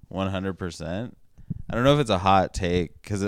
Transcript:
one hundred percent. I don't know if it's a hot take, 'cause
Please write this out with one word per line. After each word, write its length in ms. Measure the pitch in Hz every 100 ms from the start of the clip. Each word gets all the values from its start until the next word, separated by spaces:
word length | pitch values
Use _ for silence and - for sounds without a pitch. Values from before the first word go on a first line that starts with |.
| -
one 200 | 90 95
hundred 260 | 95 95 87
percent. 560 | 92 - 80 92 123 - - - - - -
I 60 | 113
don't 100 | 131
know 80 | 147
if 40 |
it's 80 | 120
a 100 | 92
hot 340 | 95 95 90
take, 480 | - 90 90 85 -
'cause 200 | - 101